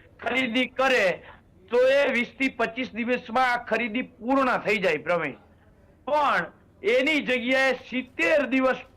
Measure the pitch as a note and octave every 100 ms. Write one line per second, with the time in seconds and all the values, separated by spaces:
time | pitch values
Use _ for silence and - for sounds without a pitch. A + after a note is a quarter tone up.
0 | - - A3+ B3+ B3+ A#3 B3 - C4 B3
1 | F#3+ D#3+ - - _ - - A#3+ B3+ C#4
2 | C4+ A#3 A#3 - C4 C4 A3+ B3 B3 G#3
3 | A#3 B3 - A#3 B3+ A#3+ B3 A3+ A#3 A3+
4 | - - A3+ C4+ B3+ G3+ F#3 G#3+ F#3 D3+
5 | D#3 F3 D3+ A2+ - _ _ _ _ _
6 | - D4+ C4+ G3 D#3+ - _ - G3 B3+
7 | C#4 D4+ G#3 B3 A#3+ C4 C4 B3+ - B3
8 | C4 - E4 D4+ B3 C4 C4 B3 -